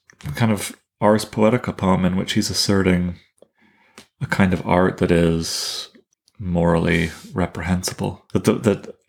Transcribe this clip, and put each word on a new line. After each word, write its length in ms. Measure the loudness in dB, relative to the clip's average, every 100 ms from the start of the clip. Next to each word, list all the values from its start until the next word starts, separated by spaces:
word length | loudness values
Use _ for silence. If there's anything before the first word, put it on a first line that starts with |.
| _ -16 -8
kind 180 | -2 0
of 240 | 0 -4 -14 _ 0
Ars 240 | 2 2
Poetica 520 | 0 0 2 2 -2 -2
poem 280 | 0 2
in 120 | 2 0
which 160 | -2
he's 180 | -2 -2
asserting 640 | -2 0 2 4 2 0 -6 _ _ _ _ _ _ _ -20 -20 -10
a 60 | -4
kind 260 | 0 2
of 140 | 0 0
art 320 | 2 2 2
that 120 | 2
is 800 | 4 4 2 -2 -6 -8 -10 -12 _ _ _ _ -12
morally 720 | -4 0 2 2 2 2 0 -6 -10
reprehensible. 920 | -6 -4 -4 -2 -2 -4 -6 -6 -8 _
That 120 | -2
the, 100 | 0
that 420 | 2 2 0 -4 -16